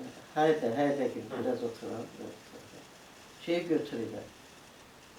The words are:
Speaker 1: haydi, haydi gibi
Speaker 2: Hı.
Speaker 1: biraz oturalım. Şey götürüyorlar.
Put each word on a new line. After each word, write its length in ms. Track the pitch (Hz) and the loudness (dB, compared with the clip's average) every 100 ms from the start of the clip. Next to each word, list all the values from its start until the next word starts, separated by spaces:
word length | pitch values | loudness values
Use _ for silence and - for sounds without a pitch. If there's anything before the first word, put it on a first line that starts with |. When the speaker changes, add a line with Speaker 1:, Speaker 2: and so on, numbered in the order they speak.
| 131 - - 147 | -8 -12 -4 4
Speaker 1:
haydi, 360 | 160 151 117 127 | 6 6 4 4
haydi 220 | 143 143 | 4 4
gibi 280 | 123 117 107 | 2 -2 -4
Speaker 2:
Hı. 180 | 117 127 | -2 0
Speaker 1:
biraz 120 | 120 | 2
oturalım. 440 | 117 - - - - - - - - - - - - - - - - - - | 0 -4 -6 -6 -8 -10 -12 -12 -16 -18 -16 -18 -18 -20 -20 -20 -20 -6 0
Şey 220 | 170 165 | 2 4
götürüyorlar. 560 | 147 - 117 113 104 - - - - - - - - - | 2 2 -2 -4 -4 -10 -14 -20 -20 -20 -20 -20 -20 -10